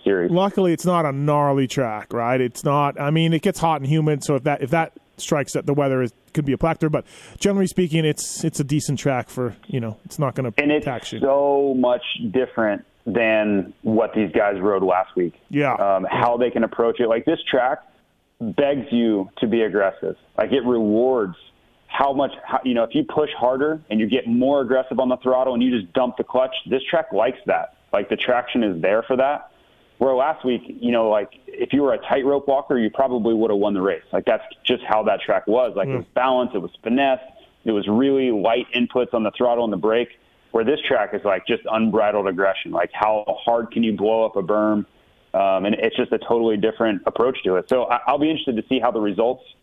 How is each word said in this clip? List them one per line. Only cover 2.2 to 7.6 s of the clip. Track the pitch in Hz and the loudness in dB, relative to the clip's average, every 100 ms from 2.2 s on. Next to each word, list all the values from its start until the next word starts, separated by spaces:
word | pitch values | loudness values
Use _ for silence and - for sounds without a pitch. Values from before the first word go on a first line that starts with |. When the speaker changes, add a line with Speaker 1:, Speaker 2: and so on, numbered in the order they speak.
| 117 131 | 0 0
Speaker 2:
It's | 123 - | 0 -2
not, | 151 143 143 - | 0 2 0 -2
I | 143 | 0
mean, | 160 165 | 2 2
it | 160 | 2
gets | 196 - | 0 0
hot | 165 151 | 0 0
and | 135 | 0
humid, | 160 151 147 | 2 2 0
so | - 139 | 0 0
if | 143 | 0
that, | 139 | -2
if | 127 | 0
that | 165 160 - _ - | 0 -2 -8 _ -14
strikes, | - 151 131 | -2 -2 0
that | 151 147 | -4 -2
the | |
weather | 143 139 131 | 0 2 0
is, | 120 - _ | -2 -6 _
could | 156 143 | -4 -2
be | |
a | 143 | 0
factor, | 160 160 156 | 0 0 0
but | 147 - - - - | -2 -6 -16 -20 -2
generally | 202 196 | 0 2